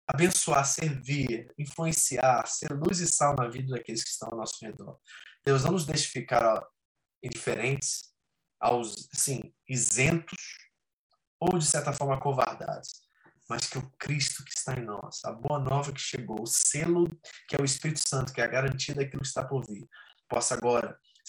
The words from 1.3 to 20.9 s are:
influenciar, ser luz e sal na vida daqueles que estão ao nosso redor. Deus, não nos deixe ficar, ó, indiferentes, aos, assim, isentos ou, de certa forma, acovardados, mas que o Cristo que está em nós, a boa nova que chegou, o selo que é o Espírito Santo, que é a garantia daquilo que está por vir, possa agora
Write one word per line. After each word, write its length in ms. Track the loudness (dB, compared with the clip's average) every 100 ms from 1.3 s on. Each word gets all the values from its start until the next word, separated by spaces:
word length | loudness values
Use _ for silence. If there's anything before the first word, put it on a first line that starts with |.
| -2 -6 -10
influenciar, 920 | -8 -2 0 2 2 4 4 4 2
ser 260 | -4 -4
luz 260 | 0 2 2
e 80 | 2
sal 280 | 4 4 4
na 120 | 0
vida 280 | -4 -4 -4
daqueles 280 | -4 -6
que 60 | -6
estão 200 | -6 -6
ao 60 | -6
nosso 200 | -6 -8 -10
redor. 340 | -12 -14 -18 -20 -20 -20 -4 2
Deus, 180 | 4
não 80 | 4
nos 140 | 2 2
deixe 220 | 0 0
ficar, 360 | -4 2 4
ó, 220 | 4 2 -2 _ _ _ _ _
indiferentes, 920 | -10 -6 -4 0 0 0 -2 -6 -8 _ _ _ _ -2
aos, 480 | 2 2 0 -8 -8
assim, 400 | -2 0 -2 -6 _ -6
isentos 880 | 0 2 4 4 4 0 -14 -14 -16 -20 _ _ _ _ _ _ 0
ou, 180 | 2 4
de 80 | 4
certa 280 | 2 0
forma, 220 | 0 0 0
acovardados, 720 | 0 2 0 -2 -8 -8 -10 -18 _ _ -20 _ -8
mas 180 | -4 -4
que 100 | -4
o 120 | -8 -8
Cristo 460 | -2 0 0 -4
que 80 | -8
está 220 | -6 -4
em 100 | -4
nós, 400 | -4 -8 -10 -10
a 80 | -10
boa 280 | -6 -2 0
nova 340 | 0 0 -2
que 80 | -6
chegou, 400 | -6 -6 -6 -6
o 60 | 0
selo 600 | 2 2 2 2 4 4 0 -16 -18 -4
que 80 | 0
é 60 |
o 40 | 2
Espírito 420 | 0 -2 0 0
Santo, 260 | 0 -2
que 80 | 0
é 20 |
a 40 | 0
garantia 460 | 2 0 0 -2
daquilo 280 | -2 -2 -4
que 60 | -6
está 180 | -4 -2
por 200 | -2 -4
vir, 220 | -10 -14 -20 -20 _ -2
possa 280 | 0 0 0
agora 440 | 2 2 0